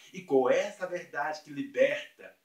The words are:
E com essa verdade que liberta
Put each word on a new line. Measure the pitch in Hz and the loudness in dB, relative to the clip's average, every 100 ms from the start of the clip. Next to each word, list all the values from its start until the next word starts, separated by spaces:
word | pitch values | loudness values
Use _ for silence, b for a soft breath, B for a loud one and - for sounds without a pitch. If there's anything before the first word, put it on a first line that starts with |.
| B | B
E | 185 | -14
com | - 135 127 | 2 4 4
essa | 165 202 - 180 | 4 0 -4 -8
verdade | 175 160 151 147 151 | -8 -8 -6 -6 -6
que | 151 | -10
liberta | 143 127 123 139 - - - - - | -10 -4 2 2 2 -8 -18 -20 -20